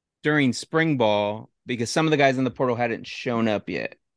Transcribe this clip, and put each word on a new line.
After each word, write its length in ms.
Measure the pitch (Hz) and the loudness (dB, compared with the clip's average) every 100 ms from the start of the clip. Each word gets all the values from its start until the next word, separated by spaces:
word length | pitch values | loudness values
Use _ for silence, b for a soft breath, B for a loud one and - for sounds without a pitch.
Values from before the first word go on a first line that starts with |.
| _ _ | _ _
during 280 | 151 151 131 | 0 2 2
spring 440 | 113 - 160 160 139 | 0 -2 0 2 2
ball 540 | 110 104 104 107 123 _ - | 2 2 0 -4 -12 _ -8
because 220 | 117 117 | -4 -2
some 180 | 165 160 | 0 2
of 40 | |
the 60 | 147 | 4
guys 200 | 139 131 | 4 2
in 60 | |
the 80 | 131 | -2
portal 240 | - 131 | -2 -2
hadn't 320 | 117 120 110 - | 0 -2 -4 -8
shown 400 | - 127 117 113 | -10 -4 0 0
up 220 | 101 - | -2 -4
yet. 260 | 78 57 - _ | -6 -8 -12 _